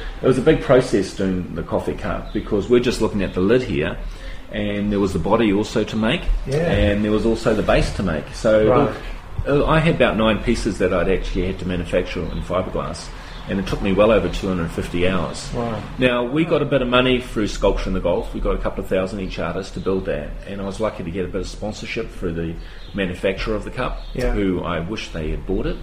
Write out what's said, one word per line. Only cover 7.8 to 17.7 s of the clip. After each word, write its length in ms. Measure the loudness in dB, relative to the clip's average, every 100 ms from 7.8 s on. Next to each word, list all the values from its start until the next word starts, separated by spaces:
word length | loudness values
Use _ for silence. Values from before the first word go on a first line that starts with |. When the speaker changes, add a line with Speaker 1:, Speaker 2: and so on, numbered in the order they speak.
| 2
Speaker 1:
to 100 | 0
make. 220 | -2 -2 -4
So 340 | -2 4 6 6
Speaker 2:
Right. 220 | 6 4 0 -8 -10 -8 -6 0
Speaker 1:
look, 160 | 2
uh, 20 | 4
I 80 | 4
had 160 | 4 4
about 220 | 4 4
nine 220 | 2 2
pieces 400 | 2 0 0 0
that 140 | 2
I'd 160 | 2 2
actually 360 | 2 0 -2 -2
had 140 | -2
to 80 | -2
manufacture 520 | -2 0 0 0 -4
in 200 | -4 -4
fiberglass, 640 | -2 -2 -2 -4 -4 -6 -10 -12 -12 -12 -4
and 120 | -2
it 80 | -2
took 140 | -2
me 120 | 2
well 180 | 6 6
over 160 | 6 4
two 200 | 0 -2
hundred 240 | -2 -2
fifty 360 | -4 -2 2 2
hours. 400 | 2 0 -4 -6
Speaker 2:
Wow. 220 | -4 -4 -4 -6 0
Speaker 1:
Now, 240 | 2 2
we 220 | 0 0 2
got 160 | 2
a 40 | 2
bit 160 | 0
of 60 | 2
money 320 | 4 4 2
through 280 | 0 -2 -2
Sculpture 400 | 2 2